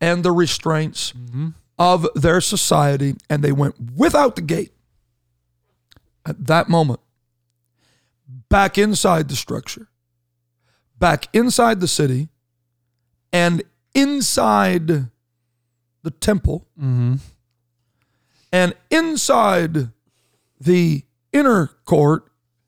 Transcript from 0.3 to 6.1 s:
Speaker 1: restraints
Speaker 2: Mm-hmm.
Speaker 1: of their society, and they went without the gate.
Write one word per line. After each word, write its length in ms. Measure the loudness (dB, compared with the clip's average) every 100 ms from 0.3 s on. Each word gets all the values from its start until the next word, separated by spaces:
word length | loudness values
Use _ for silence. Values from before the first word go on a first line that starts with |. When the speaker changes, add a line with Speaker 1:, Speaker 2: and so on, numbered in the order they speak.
Speaker 1:
restraints 800 | 0 0 -2 -4 -4 -4 -8 -12
Speaker 2:
Mm-hmm. 360 | -12 -12 -8 -8 -10 _ 0
Speaker 1:
of 300 | 2 2 0 0
their 260 | 2 2
society, 720 | 0 -4 0 2 2 0 -2 -4 -6
and 140 | -2
they 80 | -2
went 240 | 0 -2 -4 -12 0
without 400 | 2 2 0 -2
the 60 |
gate. 300 | -6 -6 -6 _ _ _ _ _ _ _ _ _ _ _ _ _ _